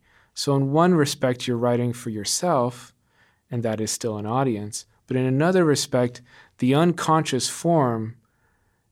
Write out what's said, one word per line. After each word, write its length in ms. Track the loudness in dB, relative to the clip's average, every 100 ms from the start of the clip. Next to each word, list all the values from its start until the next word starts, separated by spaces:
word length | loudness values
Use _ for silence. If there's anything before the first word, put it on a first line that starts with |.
| _ _ _
So 220 | -8 0 0
in 160 | 2
one 220 | 2 4
respect, 540 | 4 2 0 -2 -2 -2
you're 100 | 0
writing 360 | 0 0 -2
for 160 | -4 -8
yourself, 840 | -8 -6 -2 0 2 0 -4 -18 _ _ _ _ _ -10
and 140 | -4
that 160 | -2 -2
is 120 | -4
still 260 | -4 -6 -6
an 80 | -2
audience. 600 | 0 0 -2 -6 -12 -16 _ -6
But 100 | -2
in 100 | 0
another 380 | 2 2 4
respect, 580 | 4 2 0 0 0 -4 -20 -20 -18 -2
the 160 | 2
unconscious 720 | 4 4 2 0 0 0 -2 -4
form 720 | -4 0 2 2 0 -6 -10 _ _ _ _ _ _ _